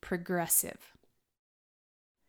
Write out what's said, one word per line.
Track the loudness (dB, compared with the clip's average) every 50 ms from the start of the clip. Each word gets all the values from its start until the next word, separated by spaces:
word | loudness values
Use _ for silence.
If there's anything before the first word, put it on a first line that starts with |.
progressive. | -6 -4 -2 -2 0 0 0 0 2 4 2 2 2 0 -4 -12 -16 -20 -20 -20 _ _ _ _ _ _ _ _ _ _ _ _ _ _ _ _ _ _ _ _ _ _ _ _ _